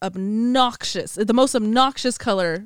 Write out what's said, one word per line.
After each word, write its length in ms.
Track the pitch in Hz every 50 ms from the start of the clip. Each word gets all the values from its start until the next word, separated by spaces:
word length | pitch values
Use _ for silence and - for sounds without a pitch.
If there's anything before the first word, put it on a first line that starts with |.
obnoxious, 1120 | 190 190 185 190 190 202 214 220 233 247 254 262 254 240 233 - - - - 180 - - -
the 180 | 190 220 214 226
most 200 | 254 262 262 -
obnoxious 640 | 240 214 214 226 254 262 277 - - - 254 226
color 460 | - - 240 196 190 175 170 160 190 214